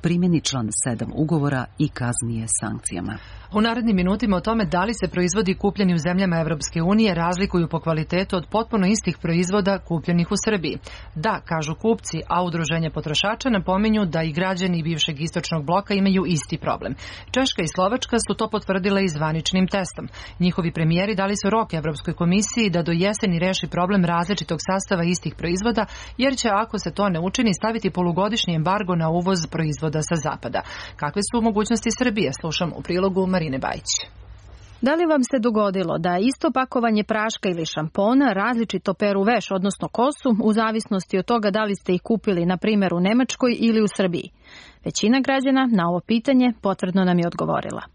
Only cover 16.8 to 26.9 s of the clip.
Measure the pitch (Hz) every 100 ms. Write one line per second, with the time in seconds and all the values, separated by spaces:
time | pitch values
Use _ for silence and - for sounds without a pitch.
16.8 | 98 135 - - - - 262 - 165 -
17.8 | 190 254 - 190 - 202 220 214 - 190
18.8 | 185 196 190 147 156 160 156 185 185 202
19.8 | 180 - 127 - - - 180 170 170 165
20.8 | 160 170 202 196 196 208 196 220 220 165
21.8 | 147 147 - 160 170 190 214 - 214 170
22.8 | 160 170 190 214 214 170 185 190 151 175
23.8 | 180 202 170 170 175 208 156 160 - 190
24.8 | - 185 170 180 165 - 165 180 220 226
25.8 | 208 - - - 262 262 233 202 226 208
26.8 | 175